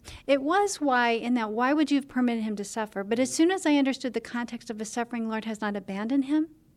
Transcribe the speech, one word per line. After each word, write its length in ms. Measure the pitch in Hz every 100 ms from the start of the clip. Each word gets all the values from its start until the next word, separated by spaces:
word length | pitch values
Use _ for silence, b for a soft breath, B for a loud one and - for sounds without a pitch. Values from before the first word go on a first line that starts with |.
| B B -
it 140 | 277
was 400 | 277 381 403 -
why 300 | 285 247 233
in 240 | 233 240
that, 160 | 247 214
"Why 220 | 214 254
would 180 | 302 285
you 80 | 285
have 100 | 277
permitted 360 | 254 240 233
him 100 | 214 202
to 80 |
suffer?" 380 | 202 226 214 196
But 160 | 202 233
as 160 | 254
soon 160 | - 330
as 160 | 381 311
I 80 |
understood 400 | 285 269 262 254
the 60 | 226
context 500 | - 240 233 240 -
of 100 | 214
"a 40 |
suffering 440 | 214 240 233 233 226
Lord 180 | 220 220
has 140 | 214
not 140 | 208
abandoned 520 | 202 196 196 220 277 269
him," 220 | 311 320 - _